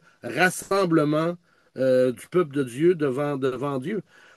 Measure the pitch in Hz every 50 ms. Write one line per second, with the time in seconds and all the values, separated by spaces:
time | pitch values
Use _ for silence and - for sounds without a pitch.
0 | - _ _ _ - 117 113 147 180 180 - - - - 196 196 190 175 160 160
1 | 147 147 151 156 160 170 175 175 _ _ _ _ _ _ _ 123 131 131 127 127
2 | 127 127 120 - - - - 180 175 143 135 147 135 120 113 135 160 180 185 156
3 | 151 135 123 139 147 147 143 131 135 131 127 117 139 143 139 131 127 170 220 190
4 | - _ _ - - - -